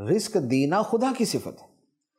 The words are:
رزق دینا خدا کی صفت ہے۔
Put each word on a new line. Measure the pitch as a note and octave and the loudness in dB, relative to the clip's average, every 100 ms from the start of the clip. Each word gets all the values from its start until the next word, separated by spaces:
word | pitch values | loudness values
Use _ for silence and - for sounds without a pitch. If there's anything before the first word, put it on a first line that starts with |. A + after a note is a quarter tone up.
| G#2+ | 0
رزق | G#3 - G3 B2+ | 0 0 -2 0
دینا | C3 C#3+ F#3+ | 2 2 0
خدا | G#3+ A3+ C4 B3 | 0 0 0 0
کی | |
صفت | A3 C3+ - - | -2 -2 -6 -14
ہے۔ | - _ _ _ _ | -20 _ _ _ _